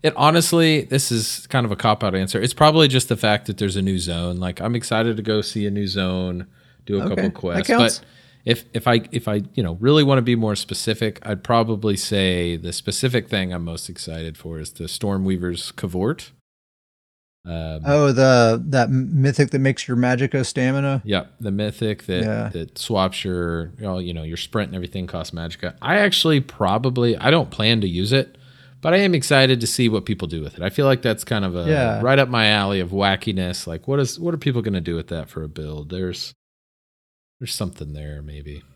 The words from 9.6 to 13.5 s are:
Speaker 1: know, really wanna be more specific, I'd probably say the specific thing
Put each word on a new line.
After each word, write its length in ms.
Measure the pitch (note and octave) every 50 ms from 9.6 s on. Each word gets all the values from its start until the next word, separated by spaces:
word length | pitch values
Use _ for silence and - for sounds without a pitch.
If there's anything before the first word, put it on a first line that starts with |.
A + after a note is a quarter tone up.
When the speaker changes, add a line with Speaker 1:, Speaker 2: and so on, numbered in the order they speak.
Speaker 1:
know, 160 | A2 E2+ E2 F2
really 220 | A2 C3 D3 D#3
wanna 180 | D3 C#3 C#3 C3
be 160 | A#2 B2 B2
more 180 | A#2 A2+ G#2+ G#2
specific, 600 | - - - - - - - A2 - A#2 A2 - -
I'd 200 | - G#2+ G#2 F#2+
probably 540 | - - A#2+ A#2 A2+ A2+ A2+ G2 G#2 G#2+ G2+
say 600 | F#2+ - - A2 G2 F#2+ F#2 F2+ F2+ F2 E2+ E2+
the 180 | E2 E2+ F2 F2
specific 560 | - - - G2 - - C3 A#2+ A#2+ - -
thing 240 | - G2+ F#2 F2+